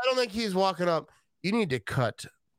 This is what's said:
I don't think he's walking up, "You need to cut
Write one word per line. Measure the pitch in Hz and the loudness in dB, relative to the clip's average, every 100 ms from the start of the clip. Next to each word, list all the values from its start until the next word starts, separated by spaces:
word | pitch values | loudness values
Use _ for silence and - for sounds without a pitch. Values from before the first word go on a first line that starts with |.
I | 254 | 0
don't | 254 | 0
think | 247 | 0
he's | 202 220 185 | 0 -2 2
walking | 190 170 175 | 2 2 0
up, | 160 151 _ _ _ | 0 -2 _ _ _
"You | 170 | -2
need | 233 196 | 0 0
to | 127 | -2
cut | - - 117 - - _ _ | -4 0 0 -2 -14 _ _